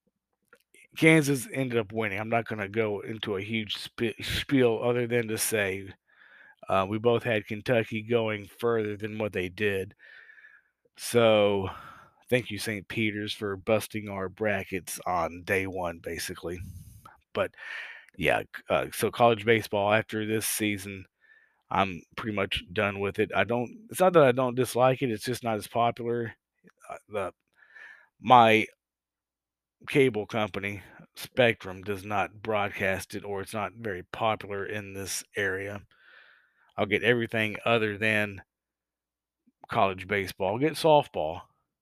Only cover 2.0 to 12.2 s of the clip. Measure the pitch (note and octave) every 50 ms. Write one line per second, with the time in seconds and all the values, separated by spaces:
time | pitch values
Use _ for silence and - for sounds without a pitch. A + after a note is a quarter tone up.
2 | A2+ G2+ F#2+ G2+ A2 A2+ A#2 A2+ A2 - A#2 G#2+ G2+ G2 G2+ A2+ A2 G#2+ G#2 G2
3 | - G2+ A2+ A2 - A2+ G2+ F#2+ G#2 G#2 A2+ A2+ G#2+ G2 - - - - - -
4 | A#2+ A2 - - - - - - - - C#3+ C3 B2 A#2 A2+ A2 A#2+ A#2+ A#2+ B2
5 | A#2+ A#2 A#2+ A#2+ A#2 G#2+ A2 G#2 - - A2 G#2+ G2+ F#2+ F#2 G2 G2 F#2+ - -
6 | _ _ _ _ - - - - - - - _ - - F#2+ F#2+ F#2+ F#2+ G#2+ A2
7 | A2 A#2+ A#2 A2+ - B2 A2+ G#2+ - - A2 G#2 G2 - B2+ A2+ A2 - A#2 A2
8 | G#2+ G#2+ A#2+ A#2 A2+ A2 G#2+ G#2 G2+ G2+ - - A#2+ A#2 A#2 A2+ G#2+ G#2 G#2 G2
9 | G#2+ G#2+ G#2+ A2 A2 G#2 - F#2+ F2+ F2+ F2+ F#2 G#2+ G#2 G2 F#2+ F#2+ G#2 - _
10 | - - - - - - - - - - - _ _ _ _ _ _ _ _ -
11 | - - - A#2+ A#2 A2 A2 G#2+ G#2 G2+ G2+ G2 F#2 F#2+ - - - - - -
12 | - _ _ _